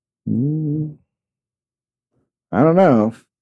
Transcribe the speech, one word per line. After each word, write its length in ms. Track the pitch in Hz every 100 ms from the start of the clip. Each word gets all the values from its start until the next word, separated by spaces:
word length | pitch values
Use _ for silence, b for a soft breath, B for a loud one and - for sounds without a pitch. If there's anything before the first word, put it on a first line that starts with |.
| _ _
Hmm. 680 | 113 107 139 156 151 151 151 151 _ _ _ _ _ _ _ _ _ _ _ _ _ _ _
I 100 | 92
don't 140 | 156 175
know. 380 | 185 117 107 - _ _